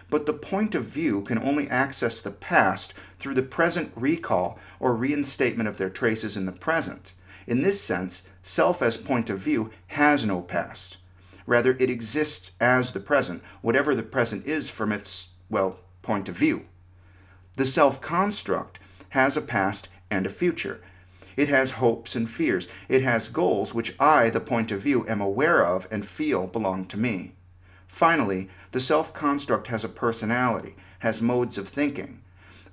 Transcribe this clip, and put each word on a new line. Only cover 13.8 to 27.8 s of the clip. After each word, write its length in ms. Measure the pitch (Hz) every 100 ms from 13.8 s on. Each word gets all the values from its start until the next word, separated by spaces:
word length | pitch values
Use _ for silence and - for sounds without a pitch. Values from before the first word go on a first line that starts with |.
| 143
the 80 | 131
present 440 | - 131 117 101 98
is 220 | 156 120
from 240 | - 107
its, 360 | 104 - - - - -
well, 300 | 107 95 - - -
point 260 | - 104 95
of 80 | 87
view. 280 | 151 104 - - - - - - - - - -
The 100 | 131
self 340 | 170 147 135
construct 800 | - 170 202 202 - 87 - - - - -
has 260 | 135 135 139
a 60 |
past 460 | - 117 98 110 - - -
and 160 | 98 95
a 40 |
future. 500 | - 180 - - - - - - - - -
It 120 | 143
has 240 | 139 131
hopes 420 | 110 120 113 -
and 140 | 123 113
fears. 380 | - 156 95 - - -
It 140 | 131
has 260 | 131 117 110
goals 440 | - 175 101 107
which 220 | 117 113 -
I, 300 | 143 151 117
the 120 | 113
point 300 | - 120 110
of 120 | 101
view, 240 | 131 131 110
am 120 | 107
aware 440 | 101 101 156 160
of 240 | 87 92 -
and 160 | 107 101
feel 400 | - 156 110 92
belong 400 | 117 104 92 92
to 100 | 101
me. 360 | 123 95 - - - - - -